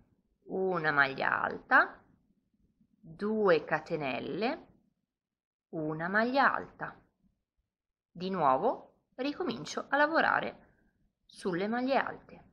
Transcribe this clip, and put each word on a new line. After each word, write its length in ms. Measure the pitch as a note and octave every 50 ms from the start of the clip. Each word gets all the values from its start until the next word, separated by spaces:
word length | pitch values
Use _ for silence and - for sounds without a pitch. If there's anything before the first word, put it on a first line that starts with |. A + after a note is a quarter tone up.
| _ _ _ _ _ _ _ _ _ -
una 440 | F3 F#3+ F#3+ F#3+ F3+ E3 D#3 D#3
maglia 500 | D3 C#3+ C#3 C3+ C3+ - - - - -
alta, 640 | - - - - - - B3+ C#4+ F4 - - - _ _ _ _ _ _ _ _ _ _ _ _ _ _ _ _ _ _ _ _
due 640 | - E3 D#3+ - G3 G#3 A3 G#3+ G#3 F#3+ E3 D3+ D#3
catenelle, 1040 | - E3 D3+ - - F3 D#3 D3 C3 B2+ B2 B2 B2 C3+ E3 G#3+ B3+ D#4+ - - _ _ _ _ _ _ _ _ _ _ _ _ _ _ _ _ _ _ _ _ -
una 400 | - D#3+ D#3 D#3 D#3 D#3 E3 F3+
maglia 440 | G3 G#3+ A3+ B3 B3+ C#4 B3 F#3+ -
alta. 460 | - - - - - D3+ - - - _ _ _ _ _ _ _ _ _ _ _ _ _ _ _ _ _ _ _ _ _ _
Di 180 | - F3 F3 F#3+
nuovo 760 | F#3+ F3+ D3+ C3+ C3 C3 F#3 B3+ F4 - - - _ _ _ _ _
ricomincio 680 | - B3+ C#4+ D4 - F#4 C#4+ - D3+ D3+ - - - - -
a 80 | -
lavorare 800 | C#4+ D4 D4+ E4 D#4 - - - - - - - - - _ _ _ _ _ _ _ _ _ _ _ _
sulle 440 | _ - - - G3+ F3 E3+ G3 G#3+
maglie 260 | A#3 A#3+ B3+ C4 C4+
alte. 480 | A3+ - - - - - - - - - -